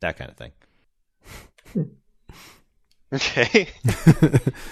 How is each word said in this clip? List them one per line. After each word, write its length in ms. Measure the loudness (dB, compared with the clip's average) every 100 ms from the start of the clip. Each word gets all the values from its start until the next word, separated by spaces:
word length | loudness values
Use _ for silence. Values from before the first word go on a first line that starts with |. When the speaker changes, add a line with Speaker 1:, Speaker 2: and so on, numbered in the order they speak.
Speaker 1:
That 160 | -10 -10
kind 120 | -14
of 60 | -20
thing. 140 | -20 -20 _ _ _ _ _ _ -20 -20 -20 _ -12 -8 -8 -12 _ _ -20 -20 -20 -20 _ _ _ _ _
Speaker 2:
Okay. 560 | -6 -4 -2 2 2 0
<laughs> 60 | -4 -4 2 4 6 4 2 -2 -6 -12